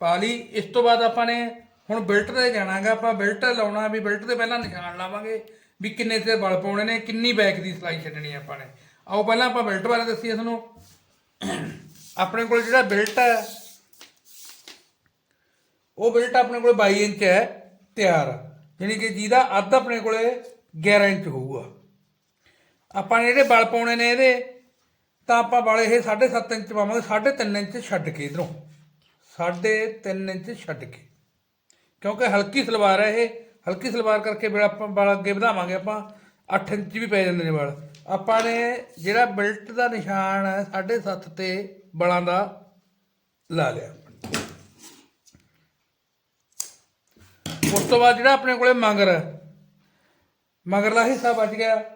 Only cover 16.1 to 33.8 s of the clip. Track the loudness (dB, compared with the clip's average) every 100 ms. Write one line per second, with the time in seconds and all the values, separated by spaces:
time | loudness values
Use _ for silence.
16.1 | 2 4 4 2 2 2 4 4 4 0
17.1 | 2 4 4 2 -4 -20 _ _ 0 2
18.1 | 2 0 -6 -14 -20 _ -8 -6 -4 -4
19.1 | -4 2 4 4 0 2 2 2 -2 -2
20.1 | 0 0 -2 -8 -20 _ -4 4 6 4
21.1 | 2 -4 -8 -8 -10 -12 -18 _ _ _
22.1 | _ _ _ _ _ _ _ _ -8 2
23.1 | 2 4 4 6 6 4 0 0 0 2
24.1 | 4 4 4 -2 -14 _ _ _ _ _
25.1 | _ 2 2 4 2 2 2 4 2 2
26.1 | 2 2 2 -4 -6 -4 -2 0 -2 -2
27.1 | 0 0 0 -2 -4 -4 -8 -6 -4 -4
28.1 | -8 -8 -6 -8 -10 -20 -20 _ _ _
29.1 | _ _ -6 -6 -2 -2 0 -2 -6 -8
30.1 | -6 -8 -10 -12 -12 -12 -12 -14 -20 _
31.1 | _ _ _ _ _ _ _ _ _ -6
32.1 | 0 2 2 0 -2 0 2 4 4 2
33.1 | 2 -2 -4 -20 _ -8 -6